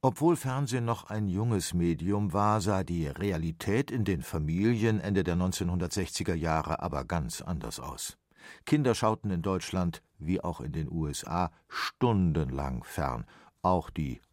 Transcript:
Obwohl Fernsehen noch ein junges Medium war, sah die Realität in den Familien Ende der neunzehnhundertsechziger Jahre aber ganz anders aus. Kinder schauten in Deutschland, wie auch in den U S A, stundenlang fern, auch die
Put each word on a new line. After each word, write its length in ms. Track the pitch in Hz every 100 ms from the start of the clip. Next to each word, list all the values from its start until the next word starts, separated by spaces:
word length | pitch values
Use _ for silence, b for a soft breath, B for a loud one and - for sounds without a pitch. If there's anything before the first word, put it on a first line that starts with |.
Obwohl 360 | 131 - 160 170
Fernsehen 480 | 135 131 143 123 117
noch 240 | 117 -
ein 180 | 107 104
junges 460 | 90 117 104 82
Medium 580 | 87 85 80 85 104 104
war, 300 | 87 104 110
sah 240 | 95 95 87
die 220 | 85 76
Realität 840 | 67 101 82 82 80 - 107 139
in 140 | 120 101
den 160 | 85
Familien 800 | - 82 76 85 107 117 113 107
Ende 240 | 104 98 87
der 100 | 87
neunzehnhundertsechziger 1000 | 92 90 87 90 87 - 90 - 85 85
Jahre 440 | 82 80 78 80
aber 240 | 85 71
ganz 380 | 65 85 80 -
anders 400 | - 80 62 -
aus. 360 | - - - - _ B B B -
Kinder 300 | 151 131 110
schauten 340 | 110 110 107
in 120 | 90
Deutschland, 600 | 82 95 - 92 87 - _ _
wie 220 | 78 95
auch 220 | 87 82
in 100 | 71
den 180 | 82 76
U 160 | 82 76
S 220 | 71 -
A, 240 | 85 87 b b
stundenlang 1160 | - - - 123 107 90 80 69 65 69 62 -
fern, 400 | - 69 60 57 B B B
auch 280 | 90 90 -
die 320 | - 71 60 _